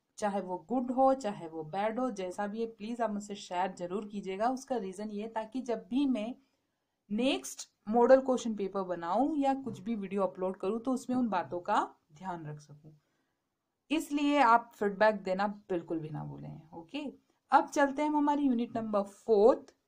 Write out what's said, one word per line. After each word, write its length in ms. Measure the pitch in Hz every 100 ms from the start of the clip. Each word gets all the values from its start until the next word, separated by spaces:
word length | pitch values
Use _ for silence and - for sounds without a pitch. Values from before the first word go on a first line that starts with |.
| _ -
चाहे 240 | 208 196
वो 260 | 180 180 -
गुड 220 | 254 254
हो, 240 | 247 269
चाहे 340 | 269 208 196 165
वो 140 | 160
बैड 360 | 156 190 220 220
हो, 120 | 254
जैसा 360 | 196 185 180 208
भी 140 | 220
है, 60 | 226
प्लीज 340 | - 214 240
आप 100 | 220
मुझसे 240 | 208 208
शेयर 380 | 202 - 175 190
जरूर 340 | 185 175 196 208
कीजिएगा। 440 | 208 180 190 233
उसका 260 | 262 - 247
रीजन 340 | 190 185 214
ये, 180 | 202 220
ताकि 320 | 220 220 262
जब 260 | 240 208 -
भी 160 | 254 277
मैं 280 | 226 214 262 _ _ _ _ _ _ -
नेक्स्ट 600 | 208 262 359 - - - _ -
मॉडल 320 | 233 240 262
क्वेश्चन 340 | 262 247 233
पेपर 280 | 208 190 196
बनाऊं 540 | 180 170 170 208 294 311
या 180 | 269
कुछ 260 | 269 247 196
भी 140 | 190
वीडियो 280 | 226 190 202
अपलोड 340 | 185 185 185 190
करूं 240 | 190 226
तो 120 | 247
उसमें 240 | 254 - 254
उन 120 | 233
बातों 320 | 185 147 175
का 340 | 175 226 359 - _
ध्यान 340 | - 190 175 151
रख 140 | 151
सकूं, 300 | - 147 156 - _ _ _ _ _ _ _ _ -
इसलिए 480 | 302 285 294 285 294
आप 340 | 233 240 -
फीडबैक 400 | - 202 202 214
देना 320 | 208 190 185 208
बिल्कुल 520 | 202 - 180 170 160
भी 120 | 156
ना 140 | 151
भूलें। 380 | 147 143 147 147 -
ओके, 380 | 170 170 285 285 - _ _ -
अब 180 | 277 -
चलते 340 | 294 277 277
हैं 60 | 302
हम 80 | 294
हमारी 260 | 294 294
यूनिट 340 | 277 233 233 226
नंबर 260 | 220 208
फोर्थ 720 | 202 - - 208 226 311 - _